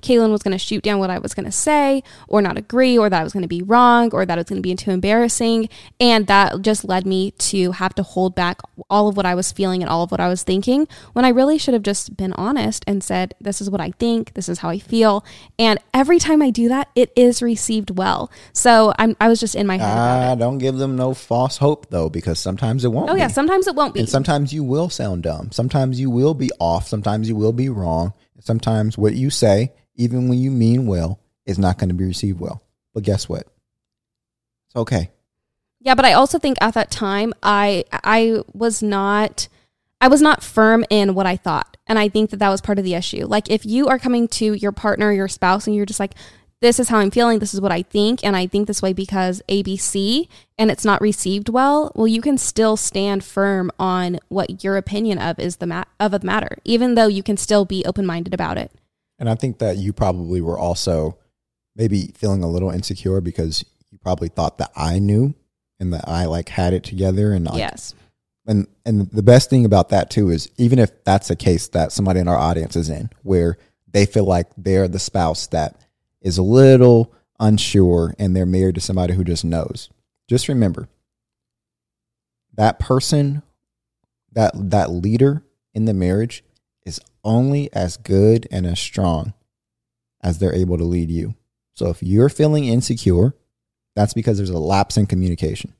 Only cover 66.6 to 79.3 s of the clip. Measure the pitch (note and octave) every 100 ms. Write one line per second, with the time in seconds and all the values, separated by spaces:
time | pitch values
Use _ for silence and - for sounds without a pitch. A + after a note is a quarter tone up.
66.6 | F2+ F#2 - F#2+ F#2+ F#2+ G#2 F#2+ E2 D#2+
67.6 | G2 - - - _ _ _ _ - G#2+
68.6 | - _ - G#2+ F#2+ G#2+ G#2 B2 - C3+
69.6 | A#2 G2 F2 G2 - - G2 E2 - -
70.6 | A#2+ C3 G#2+ _ - G2 - - - E2+
71.6 | - - D#2+ - F#2+ F#2 F2 E2+ D2+ E2+
72.6 | D#2+ E2+ D#2 D#2 A2+ - - F#2 E2+ E2+
73.6 | _ _ _ G2+ G2 A2 G2 F2 E2+ -
74.6 | F#2+ F#2+ F#2 F#2 - G2 E2 D#2+ - D#2+
75.6 | D2+ _ _ _ _ _ F#2+ F2 F#2 B2
76.6 | C3+ C3 B2 A#2 A2+ _ _ _ A2 G#2+
77.6 | - G2+ F2+ F2 E2 - G2+ F#2 F#2 F#2
78.6 | F#2+ F2 - F#2 F2+ F2+ F2